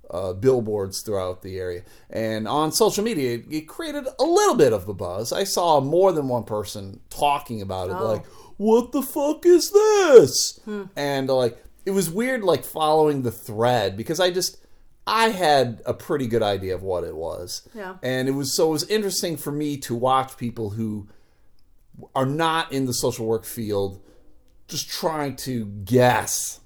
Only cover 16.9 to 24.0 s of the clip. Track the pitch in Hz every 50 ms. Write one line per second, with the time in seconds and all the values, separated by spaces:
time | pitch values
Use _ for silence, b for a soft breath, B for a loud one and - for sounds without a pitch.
16.9 | 92 87 85 82 82 78 80 82 80 - 87 92 - - _ - _ 226 196 185
17.9 | 185 - - 123 131 131 127 135 135 139 143 135 - - 175 160 160 147 - -
18.9 | 208 220 208 196 185 - - 180 160 147 - 151 143 147 151 147 143 135 - -
19.9 | 117 120 117 131 135 165 - - - - 117 117 104 117 113 104 104 113 113 110
20.9 | 107 104 98 b b b b b b b b b b b - _ _ _ _ _
21.9 | - - - - _ 135 135 131 143 156 165 160 160 165 160 - 139 135 135 127
22.9 | 120 - - 131 120 - 113 110 113 110 101 - - - 113 104 104 101 98 98
23.9 | 95 -